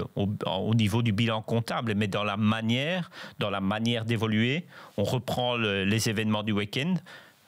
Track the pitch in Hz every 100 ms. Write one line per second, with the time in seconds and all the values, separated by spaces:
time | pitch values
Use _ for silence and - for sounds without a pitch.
0 | 92 - 101 104 - 90 101 113 107 113
1 | 120 98 117 110 107 113 113 175 123 101
2 | 107 101 104 101 107 110 110 120 143 180
3 | 170 - - - 107 98 95 104 113 117
4 | 110 117 110 107 117 147 175 - - -
5 | 98 127 - - 123 120 110 98 95 110
6 | 110 107 110 107 107 101 101 - 151 180
7 | - - - _